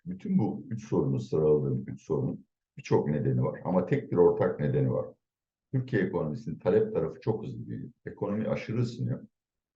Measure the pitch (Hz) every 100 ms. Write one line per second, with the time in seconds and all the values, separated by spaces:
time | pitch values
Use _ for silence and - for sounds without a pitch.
0 | 170 185 - 190 101 - - 104 - 92
1 | - 67 - - 76 76 67 64 65 64
2 | - 71 - - - _ _ - - 107
3 | 71 73 65 64 64 - 78 92 - 139
4 | - 87 87 87 92 - 71 69 65 65
5 | 62 - _ _ _ _ _ 135 127 107
6 | 92 87 78 73 - 78 90 107 - -
7 | - - 120 - - 113 - 113 - -
8 | - - 101 104 107 110 - 120 120 -
9 | 120 - - _ _ _ _